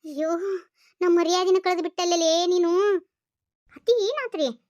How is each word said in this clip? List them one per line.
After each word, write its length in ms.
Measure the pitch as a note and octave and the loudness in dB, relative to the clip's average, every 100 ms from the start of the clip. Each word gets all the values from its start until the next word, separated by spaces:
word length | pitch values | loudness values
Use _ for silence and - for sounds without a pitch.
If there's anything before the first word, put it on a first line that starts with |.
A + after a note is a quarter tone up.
ಅಯ್ಯೋ, 320 | D#4+ C#4+ D#4+ E4+ G4 F#4 _ _ _ _ | -12 -6 -4 -4 -4 -8 _ _ _ _
ನಮ್ಮ 180 | F4+ F4 | 2 2
ಮರ್ಯಾದಿನ 380 | E4 F4+ F#4 F#4+ | 2 0 2 2
ಕಳೆದು 200 | F#4 F4+ | 2 -2
ಬಿಟ್ಟಲ್ಲಲೇ 640 | E4 - F4 F4 E4 E4 | -4 -4 -2 0 2 2
ನೀನು. 520 | F4+ F4+ E4+ F4 G#4 F#4 _ _ _ _ _ _ _ | 2 0 2 2 2 0 _ _ _ _ _ _ _
ಅತ್ತಿ, 300 | - - A#4+ | -8 0 0
ಏನಾತ್ರಿ? 420 | G4+ C#5+ B4+ E4+ C4+ A#3 | 0 -4 -6 -4 -4 -6